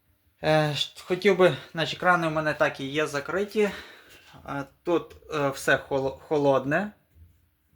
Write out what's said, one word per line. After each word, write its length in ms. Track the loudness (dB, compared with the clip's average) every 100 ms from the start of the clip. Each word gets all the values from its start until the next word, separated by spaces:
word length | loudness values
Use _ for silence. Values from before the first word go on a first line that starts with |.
| _ _ _ _
Е, 320 | 0 2 2
ш-, 300 | -2 -6 -8
хотів 340 | -6 0 2 6
би, 180 | 4 2 -6
значить, 260 | -6 -6 0
крани 280 | 2 2 2
у 40 |
мене 240 | -2 -2
так 260 | 0 0 -2
і 60 | -6
є 200 | -2 -2
закриті. 640 | -4 -4 -4 -2 0 0 -2 -16 -20 -20 -20 -20 -20 -12
Е, 160 | -10 -10 _
тут, 340 | -2 0 -2 -12 -8
е, 140 | -2 -2
все 280 | -2 0 0
холо-, 420 | 0 -2 -2 -6
холодне, 760 | -2 2 4 4 2 -2 -4 -10 _ _ -20 _ _ _ _